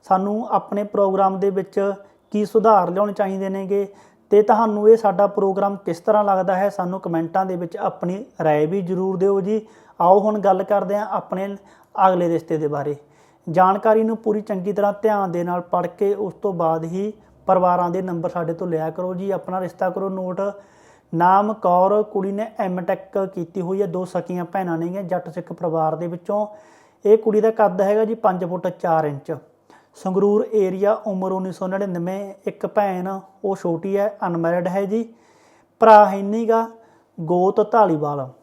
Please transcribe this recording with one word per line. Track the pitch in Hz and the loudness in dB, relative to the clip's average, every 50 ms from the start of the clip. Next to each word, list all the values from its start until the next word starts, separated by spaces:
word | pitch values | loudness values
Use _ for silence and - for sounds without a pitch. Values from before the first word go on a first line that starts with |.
| _ | _
ਸਾਨੂੰ | - 190 185 190 202 208 220 240 | 2 0 0 2 -2 -4 -6 -4
ਆਪਣੇ | 214 214 196 - - 202 202 208 | -2 -4 -4 -4 -4 -6 -6 -6
ਪ੍ਰੋਗਰਾਮ | 202 - 208 202 196 190 190 196 190 190 185 | -4 0 0 0 2 2 2 0 0 0 0
ਦੇ | 190 202 | -2 -2
ਵਿੱਚ | 185 196 185 - - 202 196 202 196 196 - _ _ _ _ _ | -2 -2 -6 -4 -4 -2 -2 -2 -4 -6 -14 _ _ _ _ _
ਕੀ | - 208 208 | -4 -4 -4
ਸੁਧਾਰ | 202 - 226 190 226 214 196 180 175 | 0 0 2 6 6 6 6 4 2
ਲਿਆਉਣੇ | 180 190 208 208 196 | 0 -2 -2 -2 -2
ਚਾਹੀਦੇ | - 202 190 190 190 196 196 | -4 -4 -2 -2 -4 -6 -6
ਨੇਗੇ | 190 196 196 185 202 202 196 190 - - - _ _ _ _ _ | -6 -6 -4 -2 -2 -2 -2 -4 -10 -20 -20 _ _ _ _ _
ਤੇ | 202 208 | 4 4
ਤੁਹਾਨੂੰ | 208 208 220 214 233 220 208 208 208 214 | 6 6 4 4 4 0 0 4 6 6
ਇਹ | 226 | 6
ਸਾਡਾ | 220 220 202 190 180 202 | 8 6 0 2 4 2
ਪ੍ਰੋਗਰਾਮ | 202 202 208 196 196 190 196 196 202 202 | 2 2 0 0 0 0 0 -2 -2 -2
ਕਿਸ | 190 - 190 165 - | -4 -6 -6 -6 -4
ਤਰ੍ਹਾਂ | - - 208 214 208 | 0 2 2 4 4
ਲੱਗਦਾ | 202 196 185 185 185 190 | 2 2 2 2 0 0
ਹੈ, | 185 196 202 | 0 0 -2
ਸਾਨੂੰ | 196 - 180 175 185 190 | -2 -4 -4 -4 -6 -6
ਕੁਮੈਂਟਾਂ | - 185 165 165 165 165 - 190 190 | -6 -4 -2 -2 -4 -2 -2 -2 -2
ਦੇ | 185 185 | -2 -4
ਵਿੱਚ | 170 175 170 - | -6 -6 -8 -8
ਆਪਣੀ | - 208 185 - - - 175 185 202 247 - _ - 165 | -6 -6 -6 -4 -4 -6 -6 -6 -8 -10 -16 _ -2 0
ਰਾਏ | 156 151 151 156 | 2 2 2 2
ਵੀ | 160 185 202 | 0 -2 -4
ਜ਼ਰੂਰ | 185 170 190 180 190 190 190 | -4 -4 -4 -4 -2 -4 -2
ਦਿਓ | 175 190 196 196 196 | 0 0 0 0 0
ਜੀ। | 180 202 214 220 214 - - - - _ _ - | -2 -2 -4 -4 -6 -10 -20 -20 -20 _ _ 0
ਆਓ | 175 180 190 208 | 4 6 6 6
ਹੁਣ | 196 214 214 214 | 6 0 -2 0
ਗੱਲ | 190 202 190 185 196 | 2 2 2 2 0
ਕਰਦੇ | - 208 202 196 185 202 | 0 0 0 0 -2 -4
ਹਾਂ | 208 214 | -4 -4
ਆਪਣੇ | 196 196 202 - - 208 185 196 202 202 196 - - _ _ _ _ _ - 190 | -4 -6 -6 -6 -6 -6 -6 -6 -8 -10 -14 -16 -20 _ _ _ _ _ 4 4
ਅਗਲੇ | 190 185 180 175 170 | 4 4 4 2 0
ਰਿਸ਼ਤੇ | 170 165 165 - 170 | 0 -2 -2 -2 -4
ਦੇ | 156 156 | -2 -2
ਬਾਰੇ। | 147 147 143 139 147 143 139 - _ _ _ _ _ _ _ _ - | -4 -4 -4 -4 -6 -6 -8 -12 _ _ _ _ _ _ _ _ -2
ਜਾਣਕਾਰੀ | 156 180 185 185 196 202 208 220 220 220 226 | 4 4 4 4 4 2 2 4 4 4 2
ਨੂੰ | 226 226 | 0 -4
ਪੂਰੀ | 220 - 220 202 214 | -4 -2 -2 -2 -2
ਚੰਗੀ | 208 - 208 190 180 202 196 | -4 -6 -6 -4 -4 -4 -2
ਤਰ੍ਹਾਂ | 202 202 202 202 208 | 0 0 0 0 0
ਧਿਆਨ | - 220 208 202 196 185 | 0 0 0 0 -2 -2
ਦੇ | 165 175 170 | -2 -4 -4
ਨਾਲ | 175 175 180 | -2 -4 -6
ਪੜ੍ਹ | 175 - - 180 175 | -4 -2 -2 -2 -2
ਕੇ | 175 175 - 208 196 202 | -4 -4 -2 -2 -2 0
ਉਸ | 196 208 185 170 | -2 -4 -8 -8
ਤੋਂ | - - 202 190 | -6 -6 -6 -2
ਬਾਅਦ | 170 170 160 165 165 160 | 0 0 0 0 -2 -4
ਹੀ | 165 175 190 202 214 208 - _ _ _ _ _ | -6 -6 -6 -6 -6 -8 -12 _ _ _ _ _
ਪਰਿਵਾਰਾਂ | - 185 185 180 180 180 180 180 175 | 2 2 4 4 2 2 2 0 -2
ਦੇ | 170 185 | -2 -4
ਨੰਬਰ | 185 185 175 170 165 170 | -4 -4 -6 -4 -6 -6
ਸਾਡੇ | - 175 165 156 170 | -4 -4 -4 -4 -6
ਤੋਂ | 165 190 | -6 -4
ਲਿਆ | 180 165 160 160 160 | -4 -4 -4 -4 -4
ਕਰੋ | 160 - 180 185 185 | -6 -6 -6 -6 -6
ਜੀ। | 180 196 196 | -6 -4 -4
ਆਪਣਾ | 190 180 185 - 185 190 | -6 -6 -6 -6 -6 -6
ਰਿਸ਼ਤਾ | 185 175 - - 185 185 | -6 -8 -6 -4 -4 -4
ਕਰੋ | 180 196 190 196 | -4 -4 -6 -6
ਨੋਟ। | 190 190 185 185 180 180 196 202 202 202 - _ _ _ _ _ _ _ _ _ - | -6 -6 -8 -8 -6 -6 -6 -6 -8 -10 -20 _ _ _ _ _ _ _ _ _ -2
ਨਾਮ | 165 175 180 190 196 208 214 220 | 2 4 4 4 4 2 0 -4
ਕੌਰ, | 214 - 185 175 180 185 190 208 208 208 | -2 0 2 4 4 4 4 4 2 0
ਕੁੜੀ | 208 - 202 185 196 | 0 -4 -4 -4 -2
ਨੇ | 196 202 220 214 - - 208 | -4 -6 -8 -8 -6 -6 -4
M | 185 180 | -4 -4
Tech | 185 175 175 190 185 - - - 202 196 | -4 -4 -4 -4 -4 -6 -6 -4 -4 -4
ਕੀਤੀ | 190 - 180 170 170 - 196 | -4 -6 -8 -10 -8 -8 -8
ਹੋਈ | 175 175 190 196 | -6 -4 -2 -2
ਹੈ, | 208 | -2
ਦੋ | 180 165 180 185 | -2 -2 -6 -8
ਸਕੀਆਂ | 175 - 180 175 - 180 180 175 | -4 -6 -6 -6 -4 -6 -8 -8
ਭੈਣਾਂ | 170 - 196 190 175 165 | -4 -4 -4 -2 -2 -4
ਨੇਗੀਆਂ | 165 170 175 180 196 196 | -4 -4 -4 -6 -8 -6
ਜੱਟ | 165 185 175 - 170 | -4 -4 -6 -6 -8
ਸਿੱਖ | 151 180 170 - 180 | -12 -12 -12 -12 -10
ਪਰਿਵਾਰ | - 180 170 160 165 156 156 156 | -6 -6 -4 -2 0 0 0 -2
ਦੇ | 156 175 | -4 -6
ਵਿੱਚੋਂ। | 170 175 170 _ - 202 208 214 214 - - - - _ _ _ _ _ _ - | -8 -8 -10 _ -4 -4 -4 -4 -6 -8 -20 -20 -20 _ _ _ _ _ _ 4
ਇਹ | 202 214 | 4 4
ਕੁੜੀ | 220 220 220 208 214 | 4 4 2 2 2
ਦਾ | 208 220 | 2 2
ਕੱਦ | 220 220 214 196 180 190 | 2 2 2 2 2 0
ਹੈਗਾ | 196 196 208 214 220 | 0 2 2 2 0
ਜੀ | 208 226 | 0 -2
ਪੰਜ | 220 - 202 180 175 185 | -2 0 -2 0 0 -6
ਫੁੱਟ | 170 180 175 180 | -6 -6 -4 -6
ਚਾਰ | 180 180 - - 175 160 160 156 | -6 -6 -4 -2 0 0 0 0
ਇੰਚ। | 147 143 135 - - 160 139 - _ _ _ _ _ - _ _ _ _ | -2 -6 -8 -10 -10 -12 -12 -12 _ _ _ _ _ -20 _ _ _ _
ਸੰਗਰੂਰ | - - 190 185 196 196 202 208 214 - - - | -10 -8 -4 0 2 2 2 2 2 0 0 0
ਏਰੀਆ, | 214 190 185 180 190 202 202 220 | 0 0 0 0 0 0 0 0
ਉਮਰ | 214 - 214 196 185 185 190 | 0 -2 -6 -6 -4 -4 -4
ਉੱਨੀ | 190 190 185 185 | -4 -4 -4 -6
ਸੌ | 170 - 190 | -8 -8 -6
ਨੜਿਨਵੇਂ। | 185 190 196 202 196 180 165 170 180 190 196 202 196 190 - _ | -6 -4 -4 -4 -4 -4 -6 -6 -6 -6 -8 -10 -12 -14 -10 _
ਇੱਕ | 208 - - - | -10 -8 -6 -10
ਭੈਣ, | 190 - 214 208 196 185 180 180 190 196 190 185 _ _ _ - | -4 -2 0 0 0 -2 -4 -6 -8 -8 -10 -12 _ _ _ -6
ਉਹ | 196 196 | -4 -4
ਛੋਟੀ | 190 - 180 165 165 170 196 196 | -4 -4 -4 -4 -4 -4 -4 -2
ਹੈ, | 196 202 214 208 - 214 | 0 -2 -2 -4 -4 -6
ਅਨਮੈਰਿਡ | 180 170 170 165 165 170 180 175 | -4 -2 -2 0 0 0 0 -2
ਹੈ | 180 180 196 202 | -2 -2 -2 -2
ਜੀ। | 185 208 233 226 226 - _ _ _ _ _ _ _ _ _ _ _ _ _ | -2 -2 -4 -4 -6 -12 _ _ _ _ _ _ _ _ _ _ _ _ _
ਭਰਾ | 226 220 220 208 208 | 8 10 10 10 10
ਹੈ | 196 196 196 | 8 4 -4
ਨੀ | 196 202 214 226 233 214 | -4 -4 -4 -2 0 2
ਗਾ, | 220 226 226 226 - - _ _ _ _ _ _ _ - | 2 2 0 -4 -10 -20 _ _ _ _ _ _ _ -10
ਗੋਤ | 165 160 180 175 185 196 202 226 208 208 | -4 0 2 2 2 2 2 2 0 2
ਧਾਲੀਵਾਲ। | - 233 214 185 165 151 151 147 147 143 131 127 - _ | 4 4 4 4 2 0 -2 -4 -4 -6 -8 -10 -12 _